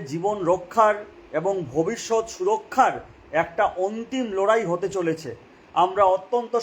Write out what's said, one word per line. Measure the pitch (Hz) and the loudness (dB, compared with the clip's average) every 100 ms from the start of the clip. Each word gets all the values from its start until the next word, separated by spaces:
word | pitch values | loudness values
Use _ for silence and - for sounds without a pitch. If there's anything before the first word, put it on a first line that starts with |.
| 139 | -2
জীবন | 165 202 208 170 | -4 -2 0 0
রক্ষার | 185 - 226 214 208 - - - | 0 0 4 4 2 -6 -20 -6
এবং | 151 190 190 131 | -4 -2 -2 -2
ভবিষ্যৎ | 143 170 233 - 226 220 - | -2 -2 -2 -2 -2 -2 -2
সুরক্ষার | 185 214 - 262 214 - - - - 156 | 0 0 -2 2 2 2 -12 -20 -4 -2
একটা | 165 - 202 180 196 | -2 0 -2 0 -4
অন্তিম | 220 233 262 226 190 | -4 -6 -4 -2 0
লড়াই | 202 226 175 | 2 2 2
হতে | 175 190 | -2 -2
চলেছে। | 190 170 151 127 98 - - - 160 | -2 -2 -4 -8 -14 -18 -20 -4 0
আমরা | 185 190 190 190 | 2 4 4 2
অত্যন্ত | - 240 226 233 | 0 -4 -2 -4